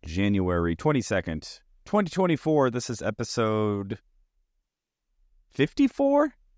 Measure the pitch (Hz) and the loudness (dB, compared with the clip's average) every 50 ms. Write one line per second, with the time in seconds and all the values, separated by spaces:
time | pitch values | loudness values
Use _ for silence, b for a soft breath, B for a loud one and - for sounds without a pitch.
0 | - 80 80 92 101 101 101 98 92 90 87 85 85 85 85 - - 151 147 131 | -12 -8 -4 0 0 2 2 2 2 0 0 0 0 0 -2 0 0 0 0 0
1 | 104 - 107 92 80 - 80 78 - - - - _ _ _ _ _ - - 214 | -2 -2 -2 -2 -2 -4 -6 -8 -8 -12 -18 -20 _ _ _ _ _ -2 0 0
2 | 208 160 - 180 190 175 165 135 - 156 156 147 135 127 113 123 - - 120 - | 0 0 0 0 0 0 0 0 0 0 2 4 2 2 0 -2 -4 -6 -8 -4
3 | - 104 104 - 117 - - - 113 110 110 107 107 104 104 101 101 98 104 - | -4 -4 -4 -4 -8 -6 -2 0 0 0 2 0 0 0 -2 -2 -4 -6 -8 -12
4 | - _ _ _ _ _ _ _ _ _ _ _ _ _ _ _ _ _ _ _ | -12 _ _ _ _ _ _ _ _ _ _ _ _ _ _ _ _ _ _ _
5 | _ _ _ _ _ _ _ _ _ _ _ - 139 156 - - 277 254 - - | _ _ _ _ _ _ _ _ _ _ _ -2 -2 -2 2 2 2 2 2 0
6 | 277 277 277 285 302 302 - _ _ _ _ | 0 2 4 4 2 2 -2 _ _ _ _